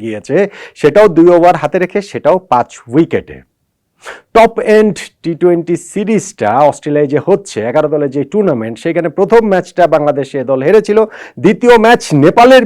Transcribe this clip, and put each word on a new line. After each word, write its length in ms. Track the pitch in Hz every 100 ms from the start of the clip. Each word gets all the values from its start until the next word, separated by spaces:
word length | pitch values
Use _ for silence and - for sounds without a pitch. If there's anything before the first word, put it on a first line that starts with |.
গিয়েছে, 340 | 110 104 - 156 202 - - -
সেটাও 260 | 147 156 214 160
দুই 120 | 175 175
ওভার 180 | 175 165
হাতে 140 | 151 185
রেখে, 180 | 180 202 196
সেটাও 260 | - 147 180 -
পাঁচ 160 | 123 - - 117
উইকেটে। 420 | 135 165 110 - 65 _ _ _ _ _ _ - - _
টপ 200 | 226 226 214 214 214
এন্ড 180 | 214 160 - _
টি 100 | 165 156
টোয়েন্টি 340 | 175 170 165 165 -
সিরিজটা 600 | 196 202 208 - - 104 123 147
অস্ট্রেলিয়ায় 400 | - 156 147 143
যে 40 | 143 -
হচ্ছে, 300 | 202 - - 113
এগারো 180 | 151 151
দলের 160 | 147 143 143
যে 60 | 139
টুর্নামেন্ট, 440 | 208 196 123 110 113
সেখানে 240 | 165 165 165 180
প্রথম 240 | 190 233 220
ম্যাচটা 320 | 185 180 - 160
বাংলাদেশ 340 | 156 147 139 131 139
এ 20 | 120
দল 100 | 135 135
হেরেছিল, 320 | 208 208 214 214 - - -
দ্বিতীয় 300 | 160 214 240 233
ম্যাচ 180 | 226 240 - 147
নেপালের 400 | 151 208 247 262